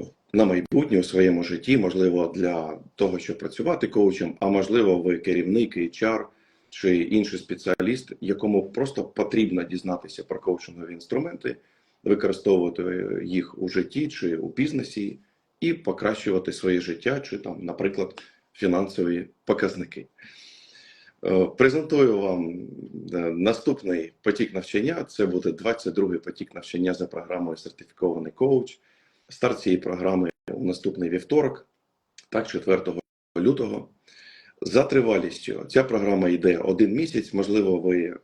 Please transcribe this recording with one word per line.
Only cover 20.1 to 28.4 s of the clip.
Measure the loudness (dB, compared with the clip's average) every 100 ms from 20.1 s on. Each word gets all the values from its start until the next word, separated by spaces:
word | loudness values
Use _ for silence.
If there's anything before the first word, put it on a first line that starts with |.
| _ -20 -20 -20 -20 -20 -20 -20 -20 -20 _ 0
Е, | 4 2
презентую | 4 4 4 0 4 4 4
вам, | 0 -2 -4 -8 -12 -14 -14 -14 -8
е, | -4
наступний | -4 0 0 0 0 -2 -2 -4 -6 -4
потік | -2 -2 -2
навчання. | -4 -4 -2 0 -2
Це | -6 -2 0
буде | 0 -2
двадцять | -2 -2 -2 -2
другий | 0 0 -2
потік | -6 -10 -14 -14
навчання | -8 -2 -2
за | -2 -6
програмою | -8 -8 -6 -6 -8
«Сертифікований | -12 -20 -20 _ -2 -2 -6
коуч». | -2